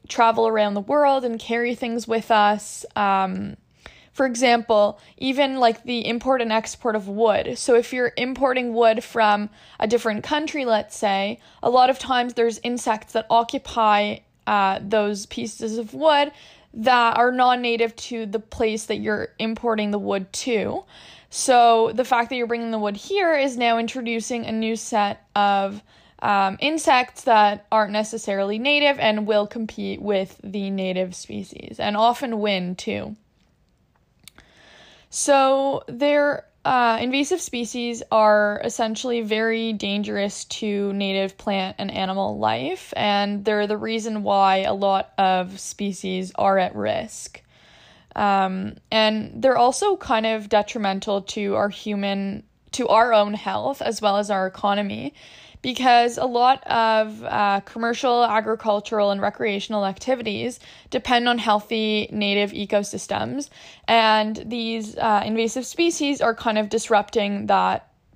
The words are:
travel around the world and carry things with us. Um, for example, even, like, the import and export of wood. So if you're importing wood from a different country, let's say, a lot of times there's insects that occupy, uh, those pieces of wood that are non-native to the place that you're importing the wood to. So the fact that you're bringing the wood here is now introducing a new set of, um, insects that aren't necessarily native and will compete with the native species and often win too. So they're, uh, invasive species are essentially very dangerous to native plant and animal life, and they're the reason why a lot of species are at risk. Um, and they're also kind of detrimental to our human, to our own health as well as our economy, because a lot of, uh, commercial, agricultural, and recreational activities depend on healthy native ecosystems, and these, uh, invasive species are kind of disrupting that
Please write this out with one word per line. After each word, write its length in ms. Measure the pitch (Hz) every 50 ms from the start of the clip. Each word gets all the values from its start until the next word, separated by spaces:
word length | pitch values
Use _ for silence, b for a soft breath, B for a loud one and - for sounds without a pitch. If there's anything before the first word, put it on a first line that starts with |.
| - -
travel 380 | - - 233 226 220 233 226
around 280 | 226 220 214 208 208 202
the 60 | 202
world 440 | 196 214 277 294 294 277 277 269 247
and 160 | 247 226 220
carry 340 | - - 233 233 240 240 240
things 320 | - 262 233 226 240 220
with 240 | - 220 226 214 -
us. 540 | 226 214 208 208 214 214 - - - - - - -
Um, 600 | 214 208 196 196 190 190 190 185 190 202 196 - - _ _ B B B B B B B B
for 140 | B - 269
example, 720 | 269 240 233 262 247 240 233 226 - 226 208 208 202 - b b b b
even, 420 | b - 262 262 269 285 269 262 262
like, 260 | 247 233 226 - -
the 220 | - 247 233 214
import 360 | - 233 240 220 254 269 254
and 100 | 233 226
export 440 | 214 220 220 - - - - 240 214
of 120 | 220 190 196
wood. 480 | 196 208 233 220 202 - - - 247
So 200 | - - - 247
if 180 | 233 233 - -
you're 180 | 254 247 240 - -
importing 560 | 247 254 262 254 269 262 254 254 247 240 226
wood 280 | 226 233 226 220 226 -
from 440 | - - 240 220 214 208 208 208 208 B B B B B B
a 80 | -
different 360 | 220 233 233 220 226 208 214
country, 440 | - - 302 294 302 302 - 302 262
let's 320 | 240 220 208 208 - - -
say, 400 | - 202 196 196 196 202 233 - b b b b
a 80 | b -
lot 180 | 240 254 254 254
of 100 | 269 262
times 360 | - - 262 247 247 247 240
there's 260 | - 233 233 226 -
insects 520 | - 240 240 240 - 254 220 214 - - -
that 120 | 226 220 -
occupy, 880 | 226 233 233 233 - 269 - - - 240 220 214 208 208 208 208 214 - _ _ _ _ -
uh, 340 | - 214 202 196 196 196 -
those 440 | - 202 220 214 208 202 208 196 208
pieces 520 | - - 233 240 220 - - 226 220 214 233
of 160 | 226 214 254
wood 380 | 262 294 320 294 285 294 302 B B B B B B B B B
that 420 | 220 220 262 247 240 233 233 -
are 140 | - 240 247
non-native 640 | 254 254 254 247 247 247 247 233 233 226 233 226 220
to 320 | - - - 247 226 220
the 140 | 202 196 226
place 460 | 214 - - - 240 220 214 226 -
that 100 | - 220
you're 320 | 208 208 220 208 202 - - _ -
importing 540 | 226 226 226 214 - 233 220 214 214 208
the 60 | 202 208
wood 340 | 196 196 196 196 190 185
to. 500 | - - - 262 233 208 180 208 - 370 392 B B B B B B B B B
So 640 | - - - - 254 240 233 233 226 226 226 -
the 140 | - 220 254
fact 240 | - 262 233 240 226
that 60 | 269
you're 120 | 247 240 233
bringing 240 | 233 233 233 226
the 60 | 226 214
wood 180 | 208 208 208
here 400 | 202 - - 392 403 381 330 320
is 200 | 285 269 277 247
now 220 | 233 240 233 233 226
introducing 680 | 233 226 - 262 233 233 233 226 214 - 247 233 226
a 40 | 226
new 240 | 220 220 220 220 226
set 500 | 214 - - 240 214 208 202 208 - _ _ -
of, 440 | 208 202 202 202 196 196 196 202 208 - b b b b b b b
um, 360 | - - 208 - - 196 - -
insects 680 | - 285 320 320 - 330 277 254 254 254 - - -
that 420 | 262 226 214 208 208 208 208 - -
aren't 220 | 220 220 214 196
necessarily 640 | 208 214 220 214 - 226 - - 196 196 196 196 208 220
native 400 | 240 285 294 294 285 285 277 254
and 260 | 247 220 214 214 214
will 220 | 202 220 208 208
compete 560 | 208 - 240 220 214 - - 202 196 196 196
with 380 | 196 208 202 190 190 185 - -
the 280 | - 208 190 208 196 196
native 440 | 196 190 190 185 185 185 190 185 180
species 640 | - - - - 208 190 - - - - - - -
and 180 | - 208 208
often 440 | 208 220 233 240 - 285 240 226 208
win 340 | 208 208 202 185 180 180 185
too. 400 | - - 226 202 208 - - 214 - _ _ _ _ _ _ _ _ _ _ _ _ _ _ _ _ _ _ _ _ - - b b b b b b b b b b b b b b b b
So 760 | - - - 294 285 277 269 269 269 269 269 277 269 - -
they're, 580 | - - 240 285 285 294 294 285 294 277 - - _ _ _
uh, 360 | - - 262 247 240 233 226 226
invasive 400 | 240 254 254 277 285 - 370 330
species 640 | - - - 240 240 220 - 247 240 240 233 226 - -
are 480 | 220 220 214 214 208 208 208 208 208 208
essentially 600 | - 240 - - 233 220 220 214 - 254 240 233
very 500 | 226 202 220 214 220 226 226 226 226 226
dangerous 720 | 220 202 - 202 202 208 208 208 214 202 196 202 - - -
to 480 | - - - 226 208 202 202 202 202
native 460 | 196 196 202 196 190 196 196 190 190 -
plant 380 | - 214 202 196 185 190 - -
and 120 | 202 196
animal 480 | 185 190 190 185 190 196 196 202 214 208
life, 540 | 214 214 - 117 262 294 370 370 - - - -
and 480 | - 208 202 202 202 202 202 202 196
they're 200 | 220 214 208 208
the 120 | 202 214 208
reason 440 | 214 220 226 226 208 233 214 214
why 360 | 202 202 202 196 196 190 190 190
a 160 | 190 - 208
lot 400 | 196 202 196 190 190 190 - _
of 420 | - 196 185 185 185 180 185 190 196
species 760 | - - - - 208 202 185 - - 190 185 185 185 185 -
are 240 | - - 196 196 196
at 180 | 180 180 -
risk. 640 | 208 104 107 - - - 220 - - - - - - _ b b b b b b b b b b b b b -
Um, 640 | - 208 202 196 196 190 190 185 190 190 214 - - _ -
and 500 | 214 220 214 214 220 214 214 - - 226
they're 140 | 220 269 247
also 400 | - 240 247 269 - 403 415 392
kind 300 | 381 - - 254 220 220
of 240 | 226 220 220 208 208
detrimental 720 | 226 208 208 208 - 240 208 196 190 196 - 220 202 202
to 320 | 190 - - 220 208 202 196
our 160 | 214 202 208
human, 720 | 190 - - 214 208 202 202 202 196 196 196 196 196 214 - _ _ _ _ _
to 160 | - - 247 -
our 260 | - 220 233 247 226
own 180 | 214 208 208
health 480 | 208 208 - 202 196 208 214 254 277 -
as 220 | - 233 226 -
well 160 | 214 208 196 202
as 120 | 208 202
our 160 | 208 190 190
economy, 680 | 190 190 - - 202 202 202 208 196 - 156 240 285 - B B B B B B B B B
because 540 | - 254 247 240 254 262 240 240 240 240 240
a 80 | - -
lot 420 | 254 240 240 240 254 269 262 - -
of, 540 | - 233 226 226 220 220 220 220 214 220
uh, 380 | 226 - - - 208 202 196 196 196
commercial, 580 | - - 226 226 233 240 - - 254 240 240 240
agricultural, 840 | 226 208 220 214 220 220 220 - 226 202 208 208 - 226 214 202 202
and 100 | 202 196
recreational 640 | 202 202 208 - 240 220 202 202 196 - 220 208 202
activities 720 | 190 196 - - - 262 240 233 226 202 214 233 247 247 - B B B B B B
depend 400 | - 247 - - 247 240 240 247
on 80 | 240
healthy 720 | 233 208 233 208 214 208 - 233 220 220 214 214 214 - -
native 420 | - 214 202 202 202 208 208 202
ecosystems, 1000 | 202 - 208 196 220 202 208 - - 196 - - 202 - 107 113 247 277 285 - B B B B B B B
and 560 | B 226 233 220 220 214 220 214 214 220 - -
these, 500 | 214 240 240 226 226 226 226 214 214 220
uh, 260 | - - 226 214 202
invasive 440 | - - 220 226 226 226 - 262 240
species 560 | - - - 339 339 330 - 294 285 285 247
are 120 | - 233 226
kind 220 | - - 240 214
of 140 | 214 214 208
disrupting 720 | 220 226 - - 226 202 208 - - 233 202 202 202 202 214 208
that 440 | 196 185 185 190 190 - - _ _ _ _ _ _